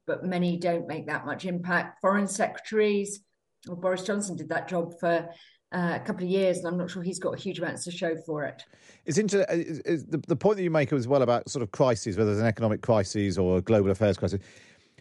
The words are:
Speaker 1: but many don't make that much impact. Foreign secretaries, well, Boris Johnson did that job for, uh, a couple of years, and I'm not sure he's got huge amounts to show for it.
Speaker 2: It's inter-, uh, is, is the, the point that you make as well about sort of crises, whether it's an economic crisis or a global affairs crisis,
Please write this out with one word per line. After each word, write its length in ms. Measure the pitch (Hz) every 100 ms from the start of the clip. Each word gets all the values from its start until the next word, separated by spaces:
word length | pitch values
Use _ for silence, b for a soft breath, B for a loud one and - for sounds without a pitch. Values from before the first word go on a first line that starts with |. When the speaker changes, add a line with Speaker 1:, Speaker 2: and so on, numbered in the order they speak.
| -
Speaker 1:
but 200 | 151 185
many 320 | 180 175 175
don't 280 | 175 170 -
make 220 | 156 151
that 180 | 151 131
much 200 | 143 185
impact. 560 | 175 175 175 - -
Foreign 260 | 190 202 196
secretaries, 960 | 196 196 - - 214 208 202 202 - _ _ _ _ -
well, 100 | 175
Boris 260 | 185 185
Johnson 320 | 185 202 196 151
did 140 | 156
that 180 | 165 -
job 260 | 180 165 -
for, 300 | 170 170 165 B B B _
uh, 220 | 180 175 143
a 40 | -
couple 200 | 202 180
of 40 |
years, 280 | 196 190 180
and 100 | 175
I'm 100 | 175
not 120 | 180
sure 120 | 190
he's 180 | 175 180
got 200 | 180 -
huge 200 | 196 151
amounts 260 | 165 - 175
to 60 |
show 260 | 175 175 160 -
for 180 | 151
it. 220 | 139 - - b b b -
Speaker 2:
It's 120 | 151
inter-, 280 | 214 196 185
uh, 40 |
is, 260 | 170 - 147
is 260 | - 165 -
the, 100 | 160
the 180 | - 160
point 220 | 196 208
that 60 |
you 60 | 175
make 220 | 160 139
as 160 | 147 117
well 140 | 139
about 280 | 120 120 -
sort 140 | 143
of 80 | 113
crises, 460 | - 135 110 113 92
whether 140 | 107
it's 100 | 104
an 60 | 113
economic 340 | 107 113 107
crisis 560 | - 110 95 107 101 90
or 220 | 90 92
a 20 |
global 300 | 92 110 98
affairs 260 | 95 104 92
crisis, 240 | 92 92 b b b b b b